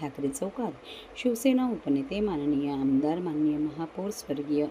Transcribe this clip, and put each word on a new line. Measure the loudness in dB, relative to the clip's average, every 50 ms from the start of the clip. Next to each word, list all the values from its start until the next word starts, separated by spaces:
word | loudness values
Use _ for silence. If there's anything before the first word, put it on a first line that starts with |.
ठाकरे | -6 -8 -4 -2 -2 -2
चौकात | -2 -2 -4 -4 -4 -4 -4 -4 -6 -8 -12 -16 -16 -16 -16 -14 -10 -2
शिवसेना | 0 0 0 4 4 4 4 4 4 2
उपनेते | 0 -2 0 0 0 0 0 -2 -2 0
माननीय | 0 0 0 0 2 2 2 2 0 0
आमदार, | 0 0 2 4 4 4 4 2 2 0
माननीय | -2 -2 0 2 2 2 2 2
महापौर | 0 -2 -2 -4 -6 -6 -6 -6 -6 -6
स्वर्गीय | -6 -6 -6 -4 -4 -4 -2 0 0 2 0 0